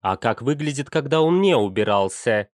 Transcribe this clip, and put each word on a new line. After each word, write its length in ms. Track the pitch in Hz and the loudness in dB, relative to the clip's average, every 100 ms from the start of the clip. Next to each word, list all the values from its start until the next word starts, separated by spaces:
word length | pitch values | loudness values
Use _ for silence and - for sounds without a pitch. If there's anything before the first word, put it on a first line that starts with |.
А 140 | 95 95 | -4 -2
как 260 | 117 110 | -2 -2
выглядит, 480 | 120 147 151 139 139 | -2 -2 -4 -6 -4
когда 320 | 156 143 160 | -4 0 2
он 180 | 160 180 | 4 4
не 160 | 196 147 | 4 2
убирался? 920 | 104 95 107 101 98 - - 107 101 _ | 0 0 0 2 0 -2 -2 -2 -4 _